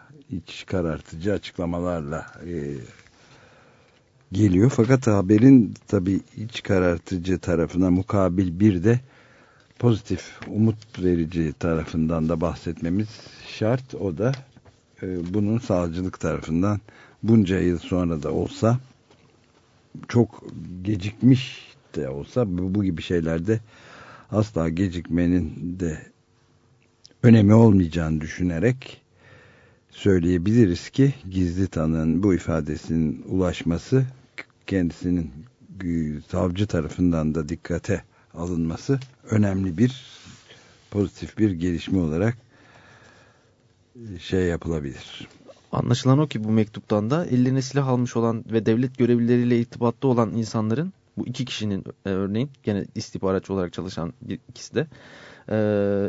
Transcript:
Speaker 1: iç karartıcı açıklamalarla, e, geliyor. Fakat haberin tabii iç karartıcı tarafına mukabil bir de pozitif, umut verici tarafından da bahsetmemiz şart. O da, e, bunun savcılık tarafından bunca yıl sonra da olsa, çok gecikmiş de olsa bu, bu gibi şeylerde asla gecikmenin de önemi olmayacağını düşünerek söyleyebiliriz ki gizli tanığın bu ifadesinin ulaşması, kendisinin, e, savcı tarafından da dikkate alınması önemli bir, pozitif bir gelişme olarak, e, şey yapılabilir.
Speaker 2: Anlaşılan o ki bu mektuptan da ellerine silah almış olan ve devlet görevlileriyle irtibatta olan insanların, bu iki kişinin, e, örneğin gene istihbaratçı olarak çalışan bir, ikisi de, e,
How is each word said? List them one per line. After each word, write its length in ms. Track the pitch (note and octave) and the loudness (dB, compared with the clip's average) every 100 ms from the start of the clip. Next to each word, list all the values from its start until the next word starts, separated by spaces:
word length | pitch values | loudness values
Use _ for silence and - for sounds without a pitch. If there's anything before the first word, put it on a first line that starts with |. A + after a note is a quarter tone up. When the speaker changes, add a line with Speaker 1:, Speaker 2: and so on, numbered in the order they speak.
| - D3 - | -16 -20 -12
Speaker 1:
iç 360 | F2+ - - - | -12 -12 -16 -6
karartıcı 680 | F#2+ E2+ D2+ - E2 G2 | -4 -2 -4 -8 -8 -4
açıklamalarla, 920 | F#2+ - - F2 F2 F2+ E2+ C#2+ D#2 - - E2+ | -4 -6 -8 -6 -4 -4 -4 -6 -10 -10 -16 -10
e, 300 | E2+ C#2+ C#2 - - - _ _ - - _ _ _ _ _ _ _ - | -8 -8 -10 -14 -20 -20 _ _ -20 -20 _ _ _ _ _ _ _ -6
geliyor. 400 | F#2+ G#2 F2+ B2+ C#3 | 2 4 6 4 4
Fakat 320 | A2+ C3 A#2+ | 4 4 4
haberin 640 | G2+ F#2 G#2+ C3 C3 G2 G2+ - | 2 4 6 10 8 6 -2 -2
tabii 340 | G2+ F2+ F#2 - A#2 | -2 0 -2 -4 -14
iç 260 | A2 - | -12 -8
karartıcı 760 | - F#2+ F2+ F2 - F#2 F2+ F2+ | 0 2 2 0 -4 -6 -2 -2
tarafına 520 | - E2+ D#2 F2 F#2 | 0 0 0 2 2
mukabil 680 | F2+ - G2+ F#2 F2+ F#2 E2+ | 2 2 2 2 2 -2 4
bir 240 | G#2+ F2 | 4 4
de 160 | G2+ B2 - - - - _ _ _ - | 2 2 -2 -20 -20 -20 _ _ _ -2
pozitif, 600 | A#2+ G#2+ - F#2 - - - | 0 0 -2 -8 -8 -18 -8
umut 560 | G#2 A2 A2 - - | 0 0 0 -8 -4
verici 500 | F2+ F2 D#2+ E2 D#2 - | 0 0 0 -2 -4 -2
tarafından 680 | F2 E2 D#2+ E2 D#2+ E2 D#2+ | -2 -2 -2 -2 -2 0 -2
da 120 | E2 | -2
bahsetmemiz 680 | E2+ - F2+ E2 E2+ F#2+ G#2+ - - - - | -2 -4 -8 -6 -4 -4 -6 -10 -20 -20 -14
şart. 480 | - G#2+ C3 - - | -4 -2 -2 -6 -8
O 220 | G2 D#2 | -6 -2
da, 140 | A#2 C3+ - - - _ _ - | -2 -4 -10 -20 -20 _ _ -12
e, 300 | F#2+ F2+ E2+ | -8 -6 -4
bunun 240 | G#2 G#2 A#2 | -2 0 -2
savcılık 640 | B2 F#2 F2 E2+ F#2 - | 0 0 0 -4 -6 -4
tarafından 600 | E2+ D#2 - E2 G2 G#2 - - - - | -4 -4 -2 0 0 0 -6 -20 -20 -6
bunca 360 | G#2 A2+ F#2 F#2 | 4 4 6 2
yıl 180 | F2 E2+ | 0 0
sonra 460 | - F2+ E2+ D#2+ | -2 -2 0 -2
da 80 | D2 | -2
olsa, 480 | E2 - - A2 B2+ - _ _ _ _ _ _ _ _ _ _ - - | -4 -4 0 0 0 -4 _ _ _ _ _ _ _ _ _ _ -20 -2
çok 360 | A#2+ A2+ - - - - F2+ | 2 2 -2 -16 -14 -14 -10
gecikmiş 920 | G2 G#2 G#2 G#2+ A#2+ C3 - - - - _ - | -4 -4 -4 4 6 6 4 -12 -20 -20 _ -6
de 140 | C2+ | -6
olsa 480 | C#2 C#2 B2+ G#2+ F2 | -6 -6 -2 -2 -2
bu, 180 | F#2 G2+ | -2 0
bu 80 | |
gibi 180 | F#2+ D#2+ | 0 -2
şeylerde 580 | - F2 D#2+ E2 F2+ A2+ - - - - - - - | -2 -2 0 -2 0 -2 -4 -20 -20 -20 -20 -20 -4
asla 380 | G#2 G#2+ E2 E2 | -2 0 0 -2
gecikmenin 1080 | E2 G2 F2 D#2+ E2 F2 F2+ F2 - E2+ F#2 | 0 -2 -4 -4 0 2 2 0 -6 -10 -6
de 220 | E2+ D2+ - _ _ _ _ _ _ _ _ _ - _ | -6 -6 -12 _ _ _ _ _ _ _ _ _ -20 _
önemi 300 | A#2+ A2+ G2+ | 8 8 8
olmayacağını 680 | A2+ A2+ G2 E2 E2+ D#2+ D#2 | 8 8 6 4 0 -2 -2
düşünerek 800 | D2+ - F2+ D#2+ A2+ C3 - - _ _ - - - _ _ _ _ | -4 -4 -4 0 0 -2 -8 -20 _ _ -20 -20 -20 _ _ _ _
söyleyebiliriz 1000 | - G#2 F#2 E2+ F2+ F#2+ A#2 G2 E2+ - | -2 2 2 2 0 2 4 4 2 -4
ki 240 | - C#3 - F#2+ | 2 2 0 -6
gizli 380 | F#2 F2+ F2+ F#2+ | -2 0 0 -2
tanığın 560 | E2+ D#2+ D#2+ D#2+ D#2+ | 0 0 0 0 2
bu 100 | G2+ | 2
ifadesinin 920 | E2+ - E2 D2+ D2 - E2 D#2 - - | 2 0 -2 -2 -8 -4 -2 -2 -4 -4
ulaşması, 800 | F#2+ F2+ - E2 E2+ - C3 C3 - _ - - _ - | -2 -2 -2 -4 -4 0 0 0 -6 _ -20 -20 _ -4
kendisinin, 640 | F#2+ E2+ - F2 F2 D#2 - - _ - F#2+ | -2 -2 -4 -4 -2 -4 -10 -20 _ -20 -10
e, 380 | F2 E2 D#2 D2+ - | -4 -2 -4 -6 -6
savcı 360 | F2+ F#2 F2+ G#2 | -2 -2 -2 -2
tarafından 680 | F2 D2 - F2+ E2 D#2 D#2 | -2 -4 0 2 2 0 -2
da 140 | D2+ | -4
dikkate 540 | E2 - E2+ - F2+ - _ _ | -8 -6 -6 -4 -6 -6 _ _
alınması 640 | D#2+ F2 E2+ E2 - - C#3 - _ - | -10 -6 -4 -4 -4 -4 -4 -4 _ -2
önemli 480 | A2 G2+ F#2+ F#2+ E2 | 0 2 0 -2 0
bir, 280 | B2+ - - - - - - - - _ - | 0 0 -18 -20 -20 -20 -20 -20 -20 _ -8
pozitif 460 | G2+ F#2 - E2+ - | -2 -2 -4 -10 0
bir 140 | G#2+ | 0
gelişme 480 | E2 F2+ E2 - F#2+ | 0 -2 -4 -2 -2
olarak, 380 | D#2+ D#2+ A2 B2 _ _ - - - - - - _ _ _ _ _ _ _ A#2+ | 0 0 0 -2 _ _ -20 -20 -20 -20 -20 -20 _ _ _ _ _ _ _ -20
e, 240 | A2+ F2 | -16 -14
şey 260 | - F#2+ F2+ | -4 0 0
yapılabilir. 800 | D#2+ D#2+ D#2+ C#2 B1 - - - - - - - | -2 -4 -4 -6 -12 -16 -18 -20 -20 -20 -20 -8
Speaker 2:
Anlaşılan 480 | - A#2+ A#2+ B2+ C3+ | -4 0 2 4 4
o 80 | D3+ | 2
ki 160 | A2 | -2
bu 80 | G#2+ | 0
mektuptan 580 | A2 G#2+ G#2 - G#2 G#2+ | 2 2 -4 -2 0 0
da 160 | D#3 - | -2 0
ellerine 360 | B2 B2+ C3+ | 2 2 0
silah 260 | C3 C#3 C3 | -2 -2 0
almış 280 | B2+ A#2+ A#2 | 0 0 0
olan 280 | A#2 G#2 - | 0 -2 -2
ve 140 | A2 G#2 | -2 2
devlet 320 | A2+ B2+ - | 2 0 0
görevlileriyle 640 | A#2+ A#2+ A#2+ B2 A#2+ A#2+ | 2 4 4 2 2 0
irtibatta 480 | A#2 - A#2 - C#3 | 0 -2 -2 0 0
olan 240 | A#2+ G#2+ | 2 0
insanların, 600 | A2+ A2 A2+ G#2+ A#2 F#3 - _ - | -2 -4 -2 -2 -2 -4 -8 _ -10
bu 100 | - | -8
iki 180 | B2 B2 | -6 -8
kişinin, 380 | - G#2+ F#2+ - - G2 | -6 -4 -6 -8 -10 -6
e, 40 | |
örneğin 400 | F#2+ G2 G#2+ C#3+ - | -4 -2 -2 -4 -6
gene 220 | - G2+ - G#2+ | -4 -4 -4 -10
istihbaratçı 580 | - F2+ F#2+ F#2+ - | -10 -4 -2 -2 -2
olarak 200 | G2 F2 | -4 -4
çalışan 400 | - F2 F2 E2 - | -6 -10 -8 -10 -10
bir, 180 | - G2 - | -12 -12 -14
ikisi 260 | - - G#2 | -20 -8 -6
de, 120 | D#3 - - - - - - | -6 -10 -20 -20 -20 -18 -6
e, 60 | G#2+ G#2+ G#2 G2+ G2+ | -2 0 0 0 -2